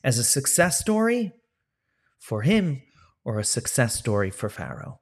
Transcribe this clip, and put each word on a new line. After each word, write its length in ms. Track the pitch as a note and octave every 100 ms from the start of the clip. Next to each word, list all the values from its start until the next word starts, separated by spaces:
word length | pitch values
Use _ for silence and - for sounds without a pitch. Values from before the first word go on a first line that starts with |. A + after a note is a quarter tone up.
as 140 | C3+ A2+
a 60 |
success 540 | A#2 C#3+ C3+ - F3 -
story 540 | - G#3+ A3+ A#3+ G#3 - _ _ _ _ _ _ _ _
for 240 | - A2
him 400 | A#2+ A3 F3+ C3+ _ _ _ _
or 140 | B2 G#2+
a 60 |
success 520 | G#2 - - - A#2 -
story 340 | - G#2 G2
for 180 | - G#2
Pharaoh? 520 | - C2+ B1+ - -